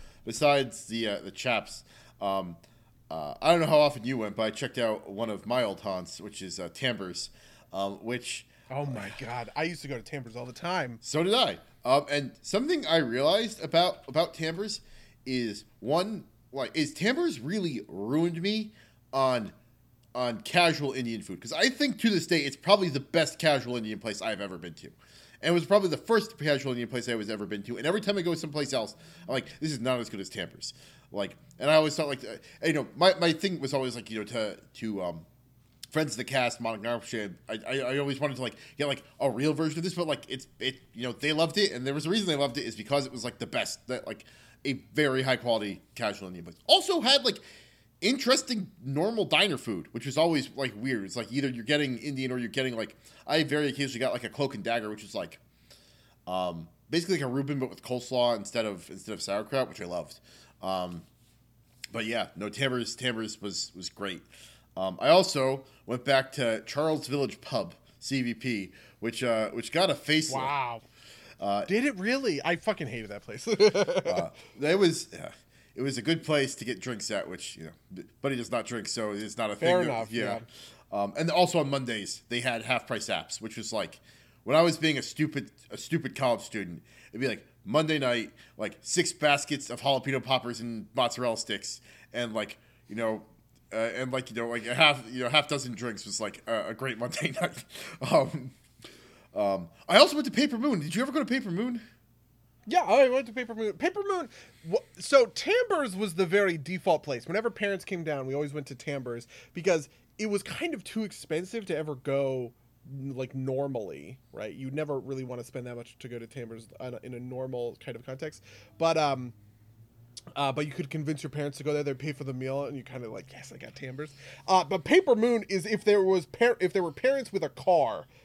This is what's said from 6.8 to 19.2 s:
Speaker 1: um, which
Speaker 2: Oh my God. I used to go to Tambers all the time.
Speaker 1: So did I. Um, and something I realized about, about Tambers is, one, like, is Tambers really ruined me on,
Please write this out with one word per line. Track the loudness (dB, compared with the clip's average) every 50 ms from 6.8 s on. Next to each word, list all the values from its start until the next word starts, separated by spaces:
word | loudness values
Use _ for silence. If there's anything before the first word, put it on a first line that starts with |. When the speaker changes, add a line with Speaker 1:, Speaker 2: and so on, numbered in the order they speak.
| -2 -2 -2 -2 -6 -8 -8 -8 -10 -12 -14 -18 -20 -20 -20 -20 -18 _
Speaker 1:
um, | -4 -4 -2 -2 -4 -6 -6
which | -6 -6 -6 -6 -8 -10 -10 -12 _ _ _ _ -10
Speaker 2:
Oh | -6 -6 -4
my | -4 -6 -6 -8 -10 -10 -10
God. | -10 -8 -8 -8 -8 -6 -4
I | -4 -4
used | -4 -4 -6 -10
to | -10
go | -10
to | -10 -10
Tambers | -10 -10 -10 -10 -10 -12
all | -12 -12
the | -12
time. | -12 -8 -6 -2 -2 -2 -2 -4 -6 -10
Speaker 1:
So | -8 -2 0 2 2
did | 4 4
I. | 4 4 2 0 -2 -10 -18 -16 _ 2
Um, | 4 6 6 6 4
and | 0 0 0 -2 -6 -12
something | -6 -2 0 0 2 2 0 0 2
I | 4 4 4
realized | 4 4 2 4 4 6 6 4 2 0 -4 -6 -4
about, | 2 4 4 6 4 2 -2 -6 -2
about | 2 2 2 2 0
Tambers | -4 -4 -4 -2 -4 -4 -6 -6 -8 -10 -14 -20 -20 -20 -20 -20 _ _
is, | -2 -2 0 0 -2 -4 -6 -10 -16 _ _
one, | -2 0 2 2 2 0 -4 -8 -10 -14 _ _ _ _
like, | -6 -6 -6 -2 0
is | 0 -2 -2 -2
Tambers | 0 0 2 2 2 2 0 -2 -4
really | -4 -4 -2 -2 -2 -2 -2 -4 -6 -8
ruined | -8 -6 -2 0 2 2 2 2 0 0
me | 0 0 0 0 -2 -6 -10 -18 -20 -20 _ _ _ _ 0
on, | 2